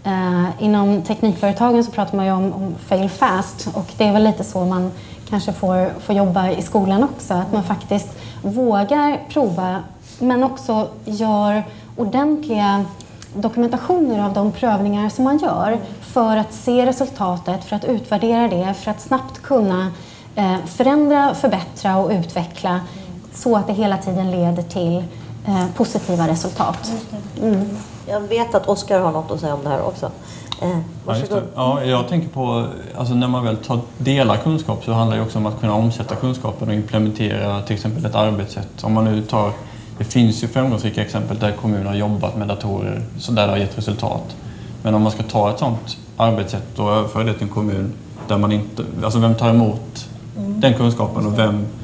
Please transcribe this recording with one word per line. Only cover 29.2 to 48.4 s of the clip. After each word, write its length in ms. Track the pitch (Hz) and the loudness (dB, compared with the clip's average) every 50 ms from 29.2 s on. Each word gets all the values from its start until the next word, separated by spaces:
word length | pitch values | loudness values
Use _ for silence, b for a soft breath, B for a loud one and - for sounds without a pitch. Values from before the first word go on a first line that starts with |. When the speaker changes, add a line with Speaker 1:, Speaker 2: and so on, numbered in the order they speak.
| 160 - | -4 -4
Speaker 2:
att 100 | 202 160 | -6 -4
säga 140 | 165 151 143 | -2 -4 -4
om 60 | 143 139 | -2 -2
det 40 | 147 | -2
här 140 | 143 - | -2 0
också. 280 | - - - - - - - - B B B B B B B - | -2 -4 -4 -4 -8 -8 -8 -10 B B B B B B B -4
Eh, 60 | - 180 180 165 165 - - - - | -2 -2 0 -2 -4 -6 -10 -10 -6
Speaker 3:
Ja, 100 | - 113 | -4 -2
just 120 | 117 143 - | -2 -2 0
det. 40 | 208 | -2
Speaker 2:
varsågod. 80 | 196 - - - | -2 -2 -4 -4
Speaker 3:
Ja, 300 | 123 127 127 139 143 131 | 0 0 2 2 2 2
jag 240 | 127 127 123 120 - | 2 2 0 0 2
tänker 200 | 175 165 - - | 0 0 0 -2
på, 380 | - 135 127 120 120 117 117 117 - - - - - | -4 -4 -2 0 0 0 -2 -2 -6 -10 -12 -12 -6
alltså, 180 | - 127 120 123 | -4 -2 0 2
när 140 | 123 127 123 | 2 2 2
man 160 | 127 127 120 | 0 0 0
väl 120 | 117 113 | 0 -2
tar, 240 | 110 - - 123 117 120 - - - | -2 -2 -2 -2 -2 -2 -6 -8 -2
delar 380 | 123 131 139 139 131 110 101 | 0 2 4 4 4 4 4
kunskap 480 | 107 - 160 160 156 160 - 107 113 - | 2 2 0 0 0 0 -2 -4 -4 -2
så 80 | - | 0
handlar 240 | 113 113 113 113 110 | 2 2 2 2 2
det 60 | 110 | 0
också 160 | 113 110 - 113 | -2 -2 -2 -2
om 80 | 107 | -2
att 140 | 107 110 - | -2 -2 -2
kunna 140 | - 110 104 | 0 2 2
omsätta 400 | 107 113 117 117 - 110 - - | 4 2 2 2 0 -4 -6 -4
kunskapen 520 | - - 131 127 127 - 110 98 - 113 107 | -2 -2 -2 -2 -2 -4 -6 -4 -4 -2 -2
och 60 | 104 | 0
implementera 880 | 104 104 - - 110 107 107 107 - 110 104 104 104 101 101 101 101 | -2 -2 0 0 2 2 2 0 0 -2 -2 0 0 0 -2 -2 -2
till 120 | 98 - 110 | -2 -2 -4
exempel 280 | 98 - 113 113 147 165 | -2 -2 -4 -2 -2 -2
ett 80 | 107 117 | 0 2
arbetssätt. 540 | 104 107 110 104 101 98 101 - - 98 - - - - | 2 2 2 2 -2 -4 -6 -6 -8 -10 -10 -10 -6 -2
Om 80 | 110 | 0
man 120 | 110 110 110 | 2 4 4
nu 180 | 110 107 107 | 2 2 0
tar, 280 | 107 - - 110 104 101 101 B B B B B B B B - | -2 0 0 0 0 0 -2 B B B B B B B B -6
det 60 | 107 | -6
finns 380 | - - 127 117 110 107 - - | 0 4 4 4 4 4 0 -4
ju 40 | 117 | -2
framgångsrika 540 | - 135 131 135 117 104 - 107 - 110 104 | 0 0 0 2 0 0 -2 -2 -2 -2 -4
exempel 340 | - - 110 113 113 110 110 | -2 -4 -4 -4 -4 -2 0
där 140 | 107 104 | 0 -2
kommuner 320 | 101 - - 110 104 98 98 | -2 0 -2 0 0 0 0
har 100 | 101 101 | -2 -2
jobbat 420 | 101 104 104 104 101 - - - | 0 0 0 0 0 -2 -2 -2
med 120 | 110 104 101 | -4 -4 -4
datorer 540 | 101 - - 110 101 107 104 101 104 110 113 - - - | -4 -4 -4 -4 -2 -2 -4 -4 -4 -6 -8 -8 -8 -10
så 140 | - - | -4 0
där 140 | 120 110 104 | 2 2 2
det 60 | 101 | 2
har 60 | 101 110 | 2 0
gett 200 | 101 - - - | -2 -2 -4 -4
resultat. 580 | 104 - 101 - - - - - - - - B B B B B B B B B | -4 -4 -4 -2 -2 -4 -4 -4 -6 -8 -12 B B B B B B B B B
Men 120 | - 110 107 | -2 0 2
om 80 | 107 | 4
man 100 | 107 107 | 2 2
ska 100 | 104 - | 0 -2
ta 280 | 107 - - 110 101 101 | -6 -2 0 2 2 2
ett 80 | 107 - | 0 0
sånt 380 | 151 127 113 110 - - - - - - - | 0 -2 -2 -2 -4 -8 -12 -12 -12 -18 -2
arbetssätt 600 | - 117 117 110 101 101 - - 98 - - - - | 2 2 2 4 2 -2 -4 -4 -6 -8 -8 -4 -2
och 120 | 104 104 | 0 2
överföra 320 | 107 110 104 - - 110 113 | 2 2 2 0 -2 0 0
det 80 | 113 104 | 0 0
till 80 | - | -2
en 60 | 107 98 | -4 -4
kommun 440 | - 110 104 107 98 95 98 104 - - - - - - - - | -2 -2 -2 0 0 -2 -2 -4 -6 -10 -14 -16 -16 -14 -4 -2
där 100 | 90 | 2
man 140 | 87 | 2